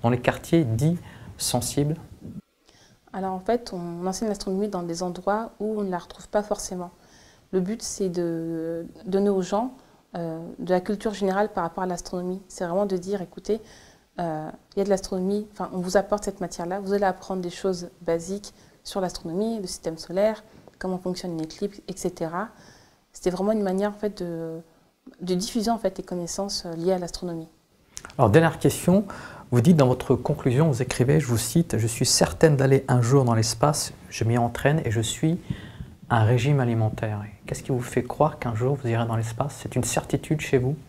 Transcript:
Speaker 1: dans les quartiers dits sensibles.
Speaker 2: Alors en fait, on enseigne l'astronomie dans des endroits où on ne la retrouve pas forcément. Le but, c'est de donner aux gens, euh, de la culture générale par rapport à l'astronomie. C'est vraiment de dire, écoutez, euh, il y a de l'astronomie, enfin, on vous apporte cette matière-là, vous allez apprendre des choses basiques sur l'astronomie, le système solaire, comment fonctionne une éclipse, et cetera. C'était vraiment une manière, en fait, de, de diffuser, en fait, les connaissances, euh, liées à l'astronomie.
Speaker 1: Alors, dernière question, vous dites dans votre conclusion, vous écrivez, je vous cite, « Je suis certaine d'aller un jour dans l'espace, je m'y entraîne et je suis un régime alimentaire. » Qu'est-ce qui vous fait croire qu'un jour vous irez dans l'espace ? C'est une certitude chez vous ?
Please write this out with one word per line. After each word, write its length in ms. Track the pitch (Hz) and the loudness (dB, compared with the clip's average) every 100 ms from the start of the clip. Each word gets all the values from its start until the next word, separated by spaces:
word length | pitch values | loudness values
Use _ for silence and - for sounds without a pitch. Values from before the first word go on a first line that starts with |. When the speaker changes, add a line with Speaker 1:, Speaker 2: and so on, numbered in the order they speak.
Speaker 1:
dans 80 | 120 | 2
les 100 | 123 | 2
quartiers 460 | 127 - - 170 | 0 -2 2 2
dits 320 | 139 113 151 170 - - - - | 2 2 2 0 -6 -18 -18 -8
sensibles. 600 | - 127 123 - 143 160 - - - - - _ _ _ _ _ _ | -2 -2 -2 0 0 -2 -8 -18 -14 -14 -16 _ _ _ _ _ _
Speaker 2:
Alors 200 | 196 190 | -8 -6
en 80 | 190 | -4
fait, 320 | 185 240 240 | 0 0 0
on 340 | 185 175 170 185 | -8 -8 -4 -4
enseigne 220 | 185 220 | -2 -2
l'astronomie 400 | 202 - 190 208 | -2 -2 0 0
dans 140 | 196 | -2
des 200 | 175 165 | -4 -4
endroits 500 | 180 175 190 208 226 - | -4 -2 0 0 -2 -6
où 200 | 208 214 | -4 -2
on 20 | |
ne 80 | 202 | -2
la 80 | 175 | -4
retrouve 300 | - - - | -6 -20 -4
pas 140 | 214 | -4
forcément. 480 | 208 202 - 180 175 - _ - - _ _ | -2 -4 -4 -8 -10 -14 _ -20 -20 _ _
Le 80 | 185 | -2
but, 220 | 185 220 | 0 -4
c'est 280 | - - 190 | -6 -4 -4
de 760 | 175 170 165 165 165 165 165 170 - - | -2 -2 -2 -4 -4 -4 -6 -10 -14 -2
donner 240 | 196 202 | 2 4
aux 120 | 190 | 2
gens, 300 | 180 202 254 - _ _ _ 185 | 2 0 -2 -8 _ _ _ -8
euh, 220 | 170 160 170 - | -6 -8 -10 -10
de 120 | 175 | 0
la 100 | 180 | 0
culture 340 | 185 202 226 | 2 -2 -2
générale 340 | 202 196 190 208 | -2 0 2 0
par 120 | 196 | 0
rapport 200 | 170 - | -4 -2
à 20 | 185 | -4
l'astronomie. 560 | 175 - 180 180 185 - | -4 -6 -6 -4 -6 -10
C'est 160 | - | -8
vraiment 220 | 180 180 202 | -2 0 0
de 100 | 185 | -2
dire, 260 | 180 202 | -2 -6
écoutez, 380 | 170 - - 220 - - - _ _ - | -6 -10 -4 -4 -4 -20 -20 _ _ -8
euh, 300 | 170 156 156 - _ | -6 -4 -8 -12 _
il 40 | - | -4
y 40 | |
a 20 | |
de 60 | 196 | 0
l'astronomie, 560 | 190 - 190 185 208 214 | 0 0 -2 0 -2 -4
enfin, 180 | - 185 | -10 -6
on 60 | 185 | -4
vous 180 | 180 196 | 0 0
apporte 280 | 196 208 | 2 -2
cette 160 | 208 196 | -4 -6
matière-là, 400 | 175 - 175 190 | -8 -6 -6 -6
vous 120 | 196 | -2
allez 120 | 202 | 0
apprendre 360 | 196 185 - 190 | 0 0 -6 -6
des 100 | 175 | -6
choses 380 | 175 196 180 175 _ | -4 -4 -4 -8 _
basiques 500 | 175 170 165 196 208 - - _ | -4 -4 -2 -10 -10 -20 -20 _
sur 160 | - 202 | -8 -4
l'astronomie, 580 | 185 - 170 170 220 226 | -4 -4 -6 -2 -2 -4
le 60 | 185 | -8
système 300 | - 165 160 | -8 -8 -8
solaire, 480 | - 175 214 214 - - - _ | -6 0 0 0 -12 -20 -20 _
comment 200 | 185 180 | -4 -4
fonctionne 340 | 185 180 185 | -4 -6 -6
une 80 | 165 | -6
éclipse, 400 | 156 - 202 - - | -8 -6 -8 -8 -14
et 80 | 185 | -6
cetera. 520 | 180 175 165 170 220 - - - _ _ _ | -6 -4 -6 -4 -8 -12 -20 -20 _ _ _
C'était 180 | - 180 | -4 -4
vraiment 220 | 180 196 | 0 0
une 100 | 220 | 2
manière, 280 | 196 190 208 | 0 0 -2
en 80 | 208 | -2
fait, 240 | 214 202 | -6 -4
de, 380 | 175 165 165 160 - _ _ _ - - | -6 -6 -6 -10 -14 _ _ _ -20 -12
de 120 | 175 | -2
diffuser, 360 | 180 214 240 214 | -2 0 -2 0
en 80 | 226 | 0
fait, 180 | 190 190 | -2 -4
les 80 | |
connaissances, 600 | 180 180 170 - 196 196 180 | -8 -6 -6 -4 -4 -4 -6
euh, 80 | |
liées 180 | 165 170 | -2 0
à 60 | 185 | 0
l'astronomie. 500 | 175 - 180 165 160 _ _ _ _ - - - | -2 -8 -8 -8 -10 _ _ _ _ -16 -12 4
Speaker 1:
Alors, 120 | 117 | 8
dernière 280 | 127 165 - | 8 6 4
question, 460 | 147 - - 185 208 - - - - | 0 2 4 4 4 -10 -14 -18 0
vous 100 | 123 | 4
dites 160 | 120 165 | 8 8
dans 120 | 127 | 8
votre 260 | 127 - | 6 2
conclusion, 540 | 123 123 151 139 123 165 | 2 2 0 2 4 4
vous 140 | 117 | 4
écrivez, 380 | 131 - 123 151 | -2 2 4 4
je 60 | 127 | 4
vous 120 | 113 | 0
cite, « 400 | - 165 175 110 | 2 2 2 2
Je 80 | 113 | 0
suis 180 | - | 0
certaine 520 | 127 - - - 160 139 | 2 4 2 6 6 6
d'aller 280 | 135 135 - | 6 4 4
un 120 | 127 | 4
jour 240 | 117 139 | 6 6
dans 100 | 123 | 6
l'espace, 580 | 113 110 - 147 147 - - - | 4 2 2 2 2 -4 -10 -14
je 140 | - | -2
m'y 120 | 113 120 | 2 2
entraîne 460 | 120 - 135 156 | 2 2 2 2
et 60 | 120 | 0
je 100 | 110 | -2
suis 380 | 113 - 160 175 - - - - - - - | -2 0 0 -2 -4 -10 -10 -16 -18 -18 0
un 140 | 120 | 2
régime 360 | 110 123 123 143 | 4 4 4 2
alimentaire. » 640 | 120 113 107 - 110 104 101 - - | 2 2 0 -2 -4 -4 -8 -14 -10
Qu'est-ce 160 | - | -8
qui 100 | - | -4
vous 80 | 127 | -4
fait 220 | 123 - | -2 -4
croire 360 | 120 - 151 - | -4 0 0 0
qu'un 160 | 123 | -6
jour 200 | 110 127 | -2 0
vous 140 | 143 117 | 0 0
irez 180 | 117 117 | 0 0
dans 100 | 113 | 0
l'espace ? 420 | 113 113 139 - | -2 -4 -6 -4
C'est 120 | - | -6
une 100 | 127 | -2
certitude 560 | 120 - - - - 156 | 0 -2 -2 -4 0 -2
chez 180 | - 135 | 2 2
vous ? 180 | 123 156 | 2 -2